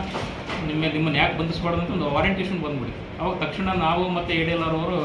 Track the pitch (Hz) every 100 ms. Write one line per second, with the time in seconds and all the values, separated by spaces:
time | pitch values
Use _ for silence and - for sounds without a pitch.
0 | 190 - - - - 196 156 151 160 156
1 | 160 143 170 147 165 - 170 170 170 185
2 | 147 143 190 190 190 180 151 143 113 107
3 | - - 175 - 151 170 190 185 160 175
4 | 180 175 170 170 160 170 165 160 175 180